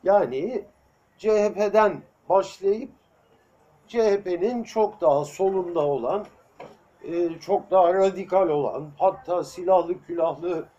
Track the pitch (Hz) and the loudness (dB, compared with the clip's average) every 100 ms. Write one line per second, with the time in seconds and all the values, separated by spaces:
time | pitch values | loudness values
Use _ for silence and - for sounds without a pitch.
0 | 175 202 147 131 180 247 - _ _ _ | 2 2 2 -4 -6 -6 -10 _ _ _
1 | _ _ 214 214 208 202 208 208 214 151 | _ _ 0 2 0 0 0 2 2 0
2 | - _ _ 190 190 - 196 214 262 - | -14 _ _ 0 0 -4 -2 -2 -6 -16
3 | _ _ _ _ _ _ _ _ _ 233 | _ _ _ _ _ _ _ _ _ 0
4 | 220 202 185 175 196 240 226 220 208 - | 2 2 -2 -2 -2 -4 -6 0 0 2
5 | 160 143 147 - 196 190 175 170 147 139 | 2 2 0 -2 0 0 -2 0 0 0
6 | 120 196 208 _ _ _ - - _ _ | -2 -4 -6 _ _ _ -20 -20 _ _
7 | - 170 175 165 - 196 - 185 175 190 | -8 -4 -4 -4 -4 -4 2 4 4 4
8 | 196 190 190 185 185 147 123 113 151 143 | 2 0 -2 0 2 0 -2 -4 -12 0
9 | 190 185 - 180 147 - 180 185 170 180 | 0 0 -6 -4 -4 -8 2 2 2 -6
10 | - 170 165 147 175 165 165 | -8 -2 -2 -2 -6 -6 -8